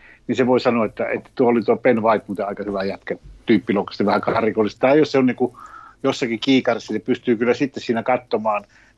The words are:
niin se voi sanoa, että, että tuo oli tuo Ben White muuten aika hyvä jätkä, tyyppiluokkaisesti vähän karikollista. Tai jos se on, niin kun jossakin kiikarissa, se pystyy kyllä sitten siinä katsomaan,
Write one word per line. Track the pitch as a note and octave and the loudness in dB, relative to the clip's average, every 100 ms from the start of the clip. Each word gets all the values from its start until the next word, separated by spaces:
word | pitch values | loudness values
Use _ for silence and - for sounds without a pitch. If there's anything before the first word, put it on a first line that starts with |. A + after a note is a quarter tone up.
| - - - | -20 -14 -6
niin | A#2 | 0
se | B2+ | 2
voi | B2+ | 2
sanoa, | B2+ A#2+ | 2 0
että, | G#2+ - A2+ | 0 -4 -6
että | A2+ - | -6 -6
tuo | - A#2+ | 0 2
oli | A#2+ | 2
tuo | G#2+ A2 | 2 0
Ben | C3+ A#2 | 2 2
White | A2 G#2 - | 2 0 -2
muuten | G2+ G2+ | -8 -6
aika | G2+ G2+ | -8 -6
hyvä | G2 | -6
jätkä, | G2 F2+ - - - - - | -6 -6 -10 -10 -12 -8 2
tyyppiluokkaisesti | G#2+ - G2+ - - G2+ | 2 2 -2 -2 -2 0
vähän | G2+ | 0
karikollista. | - - A2 A2 G#2 - | -2 -2 -2 0 -2 0
Tai | B2+ D3 | 2 4
jos | C#3+ | 4
se | C#3 | 2
on, | B2+ | 2
niin | A#2 | 0
kun | B2 - - - - _ | -4 -4 -20 -20 -20 _
jossakin | C3+ B2 B2 A#2 | -4 -2 -4 -4
kiikarissa, | - C3 A#2+ A2 - | 2 2 2 -2 -2
se | G#2+ | -6
pystyy | - B2 - A2 | -4 -4 0 0
kyllä | A#2+ | 2
sitten | - C#3+ - | 0 -2 -6
siinä | - A#2 | -4 -4
katsomaan, | A2 B2+ - A2+ A2 G#2 G2 _ _ | 0 -2 -2 -4 -2 -4 -6 _ _